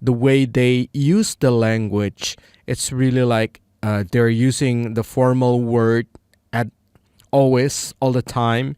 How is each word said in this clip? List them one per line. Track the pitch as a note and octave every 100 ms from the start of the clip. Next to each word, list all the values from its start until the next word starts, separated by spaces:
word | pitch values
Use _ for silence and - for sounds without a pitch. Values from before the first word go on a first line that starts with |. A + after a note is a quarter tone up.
the | A#2+
way | B2 C3 C3+ C3+
they | A#2 B2 B2+ B2
use | - C#3+ F#3+ A3 -
the | C3+
language, | A#2+ A2+ A2+ A2 G2+ G2+ G2 - - _ _ -
it's | B2 -
really | B2+ C3 B2+
like, | B2 A#2 A2 - _ _
uh, | A2 G#2 G2+
they're | B2 A#2
using | A2+ B2+ B2+ C#3 A#2+ A#2 A2
the |
formal | A2+ - B2+ B2+ B2+ B2
word | A#2+ A#2+ A2+ A#2 A#2 - _ _ _
at | A2+ A2+ _ _ _ _ _ _
always, | C#3 C3+ B2+ C3+ - - -
all | C3+
the | B2+
time | A#2 - A#2 A#2 C3